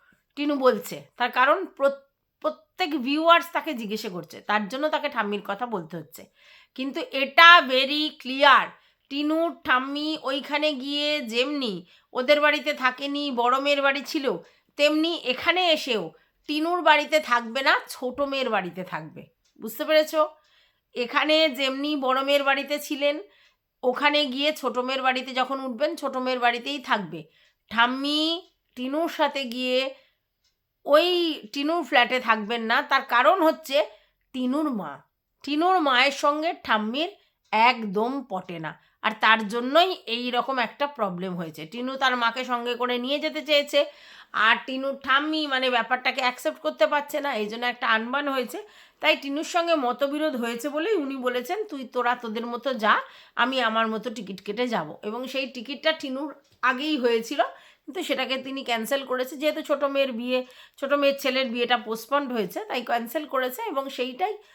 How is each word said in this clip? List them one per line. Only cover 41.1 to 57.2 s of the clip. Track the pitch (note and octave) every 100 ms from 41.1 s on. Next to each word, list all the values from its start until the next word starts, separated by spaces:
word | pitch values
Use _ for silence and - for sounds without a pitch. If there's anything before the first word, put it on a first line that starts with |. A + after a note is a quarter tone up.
| F3 F#3 F3+
হয়েছে। | E3 D#3 -
টিনু | A#3+ B3+ C4+
তার | C4 B3
মাকে | A#3 A#3+ B3
সঙ্গে | A#3+ A#3+ A#3+
করে | B3 B3
নিয়ে | B3 C#4+
যেতে | D4+ D4+
চেয়েছে, | D4 D4 C#4+ C#4+ D4 - - - -
আর | - A3 A#3 -
টিনুর | C4 C4+ C4+
ঠাম্মি, | C4+ C4+ D4+ D#4 D4
মানে, | C4 C4
ব্যাপারটাকে | A#3+ A3 B3+ C4 B3+
অ্যাকসেপ্ট | B3+ B3+ D#4 -
করতে | D4+ D4+ D4+
পারছে | D4 C#4+ D4+
না, | C#4+ A3+
এই | G#3
জন্য | A#3 B3
একটা | A#3 A#3
আনবান | A3 A#3 C4+ C#4+
হয়েছে। | C4+ B3 F#4 G#4+ - - _
তাই | D4+ D#4+
টিনুর | C#4 C#4+
সঙ্গে | D#4+ F4 E4+ D#4+
মতবিরোধ | A#3+ B3 C#4+ D4 D#4 B3+
হয়েছে | A#3 A#3 D4
বলেই | D4 F4+ G4+
উনি | C4+ C4+
বলেছেন, | B3 B3 A#3+ G4
"তুই, | G#4+ C#4+ B3+
তোরা | B3 A#3+ B3
তোদের | A3+ A3 A#3+
মতো | A#3 C4+
যা, | A#3+ G#3+ B3 C5 - - -
আমি | B3 C4
আমার | A#3 A3 A3+
মতো | A3 B3
টিকিট | A3+ F#3 F#3+
কেটে | - G#3 B3
যাব।" | G#3+ D#3 -
এবং | G#3 A#3 C4
সেই | C4+ C4+
টিকিটটা | B3+ A3 C#4 D#4
টিনুর | D#4 C#4 C4 D4 - _ _
আগেই | B3 B3+ D4+ D4
হয়েছিল, | A#3+ A#3